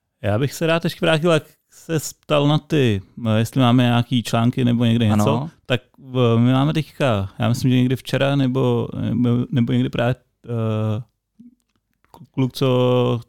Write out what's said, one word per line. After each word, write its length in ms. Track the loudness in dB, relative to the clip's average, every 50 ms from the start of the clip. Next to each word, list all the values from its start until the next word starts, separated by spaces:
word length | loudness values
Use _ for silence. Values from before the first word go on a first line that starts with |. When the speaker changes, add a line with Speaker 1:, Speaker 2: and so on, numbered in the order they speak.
| _ _ _ _ -4
Speaker 1:
Já 140 | -4 -2 -2
bych 140 | -2 -4 -4
se 120 | -4 -2
rád 180 | 0 0 0 -2
ještě 140 | -4 -4 -2
vrátil, 280 | -2 0 0 0 2 2
jak 140 | 0 0 0 -6 _ _ _ _
se 280 | _ -20 -10 -6 -4 -4 -4 -6 -14 _
ptal 280 | _ -2 0 2 2 2
na 100 | 2 0
ty, 440 | 0 _ 0 0 2 2 0 -2 -4 -10 _ -6 -2 0
eh, 100 | 0 0
jestli 220 | 0 0 0 2
máme 220 | 2 4 4 4
nějaký 400 | 4 2 2 0 0 0 -2 -2
články 420 | -2 -2 -2 0 0 0 0 0 0
nebo 200 | 0 0 2 2
někde 220 | 2 2 2 2
něco, 160 | 2 2 2 2 2 0
Speaker 2:
Ano. 140 | -2 -4 -8 -12 _ _
Speaker 1:
tak, 140 | -6 -6 -6 -6 _ _ -20
eh, 380 | -18 -6 -2 0 2 2 4 4
my 120 | 4 4
máme 200 | 2 2 0 0
teďka, 580 | 0 -2 -4 -6 -4 -2 0 0 0 -2 -4 -6 -6 -4
já 100 | -2 -2
myslím, 220 | -2 0 0 2
že 60 | 2
někdy 200 | 2 2 0 -2
včera 400 | -4 -4 -4 -2 0 0 0 0
nebo, 520 | 0 0 0 0 0 0 0 0 -2 -4 -6 -6 -6
nebo, 460 | -6 -4 -2 0 0 0 0 0 -2 -2
nebo 220 | 0 -2 0 0
někdy 160 | 0 -2 -2 -2
právě, 260 | -2 -2 -2 -2 -4 -6 _ _ _ _ _
eh, 580 | -8 -6 -4 -4 -4 -2 -2 -2 -4 -4 -6 -8 -12 _ _ _ _ _ _ -20 -20 _ _ _ _ _ _ _ _ _ _ _ _ -20 -20 -20 _
kluk, 220 | _ -4 -4 -4
co, 680 | -2 -2 0 0 2 2 2 2 2 2 0 0 -2 -4 -6